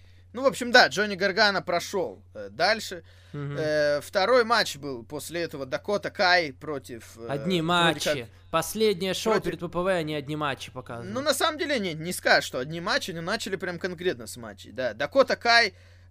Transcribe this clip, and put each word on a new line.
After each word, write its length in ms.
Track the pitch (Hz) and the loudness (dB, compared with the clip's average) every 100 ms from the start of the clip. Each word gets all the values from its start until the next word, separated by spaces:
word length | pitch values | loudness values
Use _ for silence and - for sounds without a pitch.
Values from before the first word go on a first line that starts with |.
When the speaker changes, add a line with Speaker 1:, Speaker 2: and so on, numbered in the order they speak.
| - - - | -20 -20 -14
Speaker 1:
Ну, 100 | 226 | 0
в 20 | 269 | 2
общем, 260 | - 240 | 2 6
да, 160 | 240 160 | 8 8
Джонни 280 | 147 208 180 | 4 -2 0
Гаргано 460 | 196 190 208 185 | 0 4 4 2
прошёл, 640 | - 175 - 196 127 95 - | 0 -2 -2 -4 -4 -8 -16
э, 140 | 107 101 | -14 -10
дальше. 540 | 107 185 220 - 175 - - - | 0 2 2 -4 -12 -16 -20 -14
Speaker 2:
Мгм. 240 | 147 143 143 | -10 -6 -4
Speaker 1:
Э, 420 | 151 151 147 143 | 0 2 2 0
второй 440 | - 196 196 254 220 | -2 0 4 4 4
матч 320 | 233 - 147 | 2 0 -4
был 260 | 143 123 | -10 -10
после 380 | 104 147 - 170 | -10 -12 -8 -6
этого 240 | 160 143 131 | -6 -6 -8
Дакота 440 | 147 - 202 160 | -6 -2 -4 -2
Кай 440 | - 180 180 156 | 0 4 4 2
против... 640 | - 156 139 - 117 - 113 | -6 -8 -8 -8 -14 -16 -12
э, 100 | 117 | -6
Speaker 2:
Одни 320 | 143 156 175 | -4 -2 0
Speaker 1:
вроде 0 | |
Speaker 2:
матчи. 600 | 160 175 170 147 170 147 | 2 4 2 2 -2 -2
Speaker 1:
как 80 | 113 - - | -6 -16 -4
Speaker 2:
Последнее 640 | 165 - 214 220 175 190 | -2 -2 0 2 2 -2
шоу 200 | 175 220 | -2 0
Speaker 1:
против 120 | 208 170 | 2 0
Speaker 2:
перед 140 | 165 | -4
П 80 | 170 | -6
П 120 | 170 | -2
В, 60 | 185 | 0
они 280 | 180 151 151 | 0 0 -4
одни 220 | 139 151 | -4 -4
матчи 340 | 147 127 - | -4 -4 -8
показывают. 420 | 127 - 120 180 | -12 -12 -10 -8
Speaker 1:
Ну, 60 | 240 | -2
на 120 | 294 | 0
самом 240 | - 330 311 | 2 0 0
деле, 200 | 311 269 | -2 -2
не, 140 | 185 160 | -2 -4
не 180 | 170 | -6
скажешь, 320 | - 254 170 - | -2 4 4 4
что 120 | 135 | -4
одни 200 | 135 170 | -6 -6
матчи, 320 | 185 277 - | -2 -2 -4
но 100 | 170 | -6
начали 360 | 165 220 - 185 | -4 -4 -4 -6
прям 200 | 180 170 | -6 -6
конкретно 480 | 190 170 180 123 107 | -6 -4 -4 -4 -8
с 120 | 120 | -14
матчей, 340 | 113 95 113 | -14 -16 -12
да. 220 | 107 123 | -6 -4
Дакота 420 | 104 143 269 247 202 | -2 2 4 4 2
Кай, 380 | 233 233 214 - - - - | 4 4 4 -2 -20 -20 -12